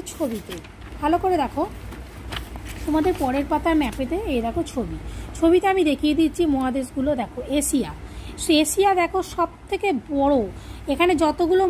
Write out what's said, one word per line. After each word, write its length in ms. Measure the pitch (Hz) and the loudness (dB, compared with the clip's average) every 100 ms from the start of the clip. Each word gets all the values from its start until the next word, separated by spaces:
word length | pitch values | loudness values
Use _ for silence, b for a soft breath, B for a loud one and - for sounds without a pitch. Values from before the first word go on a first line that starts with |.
| 349 | -4
ছবিতে, 440 | - 277 220 185 175 - - - - | -4 -4 -4 -8 -12 -14 -16 -14 -4
ভালো 160 | 294 349 | 0 2
করে 140 | 381 349 | 2 2
দেখো, 220 | 247 277 392 - - - - - - - - - - - - | 0 -2 -4 -6 -14 -14 -14 -14 -10 -10 -10 -12 -12 -8 -2
তোমাদের 280 | 311 370 - | 2 2 0
পরের 240 | 269 277 285 | 0 0 0
পাতার 240 | 302 339 320 | 0 2 2
ম্যাপেতে 360 | 247 240 254 349 440 | 2 -2 -4 -2 -2
এই 80 | 247 226 | -2 -2
দেখো 160 | 339 330 | -2 -4
ছবি, 240 | 262 175 160 - B B - | -4 -6 -6 -10 B B 0
ছবিতে 280 | 330 359 381 | 4 6 4
আমি 100 | 381 302 | 4 4
দেখিয়ে 240 | 285 302 302 | 2 2 4
দিচ্ছি 240 | 311 302 330 269 | 2 2 2 2
মহাদেশগুলো। 560 | 262 262 254 277 269 262 | 0 -2 -4 -2 0 0
দেখো 180 | 196 - 196 285 | -2 -6 -2 0
এশিয়া, 320 | 277 277 160 - - B B B | 2 0 -2 -6 -12 B B B
সে 100 | - 311 | 2 4
এশিয়া 280 | 302 - 403 370 | 4 4 4 4
দেখো 180 | 339 381 349 - | 2 0 -4 -2
সব 140 | 330 - - | -4 -4 -6
থেকে 200 | 392 403 269 - | -2 0 -2 -2
বড়, 260 | 285 277 277 196 - B B B | 0 4 4 0 -6 B B B
এখানে 200 | 277 349 311 | 2 4 4
যতগুলো 400 | 311 302 330 370 | 4 2 4 4